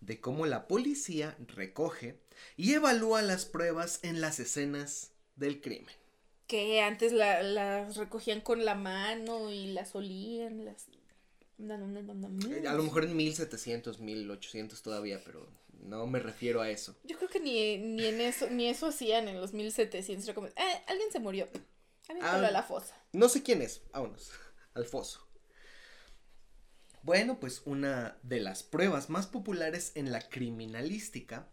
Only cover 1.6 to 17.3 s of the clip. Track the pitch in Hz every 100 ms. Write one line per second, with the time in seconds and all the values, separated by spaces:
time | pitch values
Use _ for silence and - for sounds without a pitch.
1.6 | 95 - 160 - 123 - _ - - -
2.6 | 190 302 294 233 220 220 208 185 - 165
3.6 | 170 165 170 - 170 165 156 151 120 147
4.6 | 143 143 143 - - _ _ - 139 143
5.6 | 131 107 - - - _ _ _ - 214
6.6 | 208 220 208 220 226 233 208 180 196 208
7.6 | 202 202 202 214 208 220 226 214 214 233
8.6 | 220 202 190 190 202 226 226 233 214 202
9.6 | 196 185 196 196 202 190 208 233 233 220
10.6 | 214 208 - - _ _ _ _ _ _
11.6 | 214 208 196 202 202 202 196 190 214 294
12.6 | 294 147 156 160 160 165 156 156 156 113
13.6 | - 117 120 107 110 107 101 98 - 110
14.6 | 107 107 110 104 104 95 87 80 - -
15.6 | _ - 98 110 120 127 113 - 120 117
16.6 | 110 104 - - 269 320 359